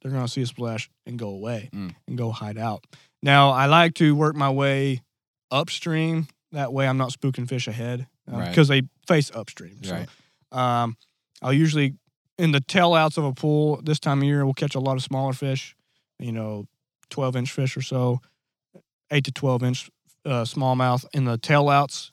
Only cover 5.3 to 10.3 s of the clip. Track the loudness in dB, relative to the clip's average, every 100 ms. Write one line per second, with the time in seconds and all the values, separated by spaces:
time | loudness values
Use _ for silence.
5.3 | _ _ -4 -4 -6 -4 -2 0 -2 -4
6.3 | _ _ -6 -4 0 0 0 -2 -2 -4
7.3 | -2 -4 -4 -6 -6 -6 -6 -10 _ -10
8.3 | -6 0 4 6 4 0 _ 0 2 0
9.3 | -6 -14 -16 -20 -14 -8 -8 -8 _ _